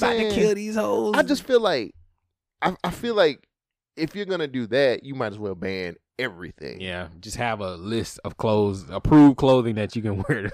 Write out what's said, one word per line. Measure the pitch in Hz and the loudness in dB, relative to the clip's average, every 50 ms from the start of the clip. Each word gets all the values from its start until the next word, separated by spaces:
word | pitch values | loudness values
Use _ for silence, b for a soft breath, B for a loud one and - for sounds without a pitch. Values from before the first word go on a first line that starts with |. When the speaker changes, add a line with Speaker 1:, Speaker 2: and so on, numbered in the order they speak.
| 214 240 233 | 2 0 0
Speaker 1:
to | 226 | 0
Speaker 2:
saying? | 220 214 208 | 0 0 0
Speaker 1:
kill | - 202 214 208 | 2 2 2 2
these | 202 208 214 214 | 0 -4 -6 -4
hoes. | 220 214 208 208 214 226 214 214 | -2 -2 0 0 0 0 0 2
Speaker 2:
I | 269 | 2
just | 302 269 294 - - | 2 2 0 -2 0
feel | - 262 240 | 2 2 2
like, | 226 202 170 131 110 85 - - - _ _ _ _ _ _ _ _ _ _ - - | 4 2 0 0 -4 -6 -10 -18 -20 _ _ _ _ _ _ _ _ _ _ -4 -4
I, | 170 185 - - | -4 -4 -4 -6
I | 180 | -6
feel | 165 - - 240 226 | -6 -6 -6 -2 2
like | 208 185 156 131 - _ _ _ _ _ _ _ _ _ _ - | 4 4 4 2 0 _ _ _ _ _ _ _ _ _ _ -10
if | - 156 156 - | -6 -6 -6 -6
you're | 196 208 | -6 -6
gonna | 185 190 175 160 147 | -4 -4 -4 -4 -4
do | 127 131 120 | -4 -6 -4
that, | 101 110 135 143 131 117 98 - | -2 0 2 2 2 2 0 -6
you | 139 139 | -10 -8
might | 131 127 110 101 | -6 -6 -6 -6
as | 104 | -8
well | 107 98 95 | -8 -8 -8
ban | 87 87 95 95 92 92 87 82 - _ _ _ - | -6 -8 -8 -6 -6 -8 -8 -10 -14 _ _ _ -8
everything. | 127 123 92 85 90 76 - - 76 67 58 - | -6 -6 -8 -10 -16 -16 -16 -14 -14 -14 -12 -12
Speaker 1:
Yeah, | 92 92 90 90 90 85 85 85 | -10 -10 -8 -10 -10 -12 -16 -18
just | 92 110 98 - | -18 -14 -8 -6
have | 120 117 110 104 | -4 -4 -4 -4
a | 101 92 90 | -6 -8 -10
list | 85 85 101 113 113 104 - - - - | -10 -8 -6 -4 -4 -6 -6 -10 -12 -12
of | - - - | -12 -10 -4
clothes, | - 113 107 104 104 101 98 95 90 - | -2 0 2 2 2 0 -2 -4 -8 -10
approved | 90 98 - - 156 151 147 143 135 - | -10 -4 2 6 8 10 10 10 8 6
clothing | 147 131 131 127 120 117 110 | 4 4 4 4 4 0 -2
that | 107 104 95 - | -2 -4 -4 -4
you | 120 | -4
can | 107 110 101 95 | -4 -4 -4 -4
<laughs> | 98 - | -2 -4
wear | 143 113 | -4 -4
to | 98 101 | -4 -8